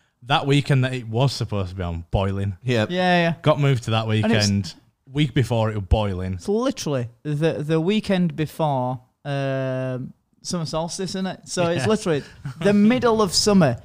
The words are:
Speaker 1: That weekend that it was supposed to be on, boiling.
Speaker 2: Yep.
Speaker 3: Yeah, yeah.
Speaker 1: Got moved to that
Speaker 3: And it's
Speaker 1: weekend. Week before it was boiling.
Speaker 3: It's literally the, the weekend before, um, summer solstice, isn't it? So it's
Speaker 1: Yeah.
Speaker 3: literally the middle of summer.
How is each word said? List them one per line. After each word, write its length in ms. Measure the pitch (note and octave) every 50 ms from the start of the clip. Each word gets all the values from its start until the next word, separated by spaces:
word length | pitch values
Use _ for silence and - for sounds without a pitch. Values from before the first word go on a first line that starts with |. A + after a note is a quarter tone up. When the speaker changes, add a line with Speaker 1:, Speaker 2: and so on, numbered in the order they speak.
| _ _ _ _ -
Speaker 1:
That 220 | A#2+ C#3+ D#3 -
weekend 380 | C#3+ C#3+ C#3+ C#3 - D3 C3 B2+
that 80 | C3 B2+
it 160 | B2+ A#2 A2+
was 240 | A2 A#2 C#3 C3 -
supposed 380 | - A2+ - G#2 G2+ F#2 F2
to 40 | F#2
be 80 | F#2+ F2+
on, 220 | E2+ E2+ E2 E2 -
boiling. 480 | - G#2+ G2 G2 G2 G2 G2 G2 F#2 - -
Speaker 2:
Yep. 260 | A#2+ B2 A2+ G#2+ -
Speaker 3:
Yeah, 380 | F3 F#3 F#3 F3+ F3+ F3 E3+ E3
yeah. 40 | D#3 -
Speaker 1:
Got 200 | - D3 D3+ -
moved 240 | C#3+ C#3 C3+ A#2 -
to 80 | - A2
that 120 | A2 A2+
Speaker 3:
And 60 | A2 A2
it's 100 | A2 G#2 A3 A3+ G#2+ G#2
Speaker 1:
weekend. 280 | G2+ G2 G2+ G2 - - - _ _ _ _ _ - B2+
Week 220 | C#3+ D3+ - -
before 360 | D3 A#2 - B2 A2+ A2 A2
it 60 | G#2+
was 80 | G#2+ F#2+
boiling. 500 | - - A2 G#2 G#2 F#2 F2+ F#2 F#2 F#2+
Speaker 3:
It's 140 | F2+ - -
literally 600 | G3+ A3+ B3 C4 - - - D#3+ C#3+ B2+ A#2+ A2+ - _ -
the, 400 | D3+ D3 C#3+ D#3+ D#3+ C3+ - D3
the 180 | D3 E3 D#3+
weekend 540 | D#3+ F3+ G#3+ G#3+ - - G3+ F3+ F3+ E3+ C#3+
before, 640 | D3+ D#3 C#3+ - - D#3+ D3+ C#3 C3 B2+ B2+ B2+ A#2+ - _ _ _ -
um, 880 | D3 C#3 C#3 C#3 C3+ C3+ C3+ C3 C3 C3 C3 C3 C3 B2+ B2 C3 - - _ _ _ _ _ -
summer 240 | - F3+ F3 D#3+
solstice, 440 | D3 - D#3+ E3 E3 - - F#3+ F3
isn't 160 | - F#3 F#3+ F#3
it? 120 | E3+ - -
So 240 | - - F3+ F3 E3+
it's 160 | E3+ E3+ -
Speaker 1:
Yeah. 40 | G3
Speaker 3:
literally 340 | A3 G#3 - F#3 D#3 C#3 - - - - - C#3+ B2+ -
the 120 | E3+ G3 G#3
middle 500 | G#3 G3+ G#3+ B3+ B3+ A#3+ A#3+ A3 A3 G#3+
of 100 | F3+ -
summer. 440 | - - G#3+ G#3 F#3+ E3 C3 A#2 - -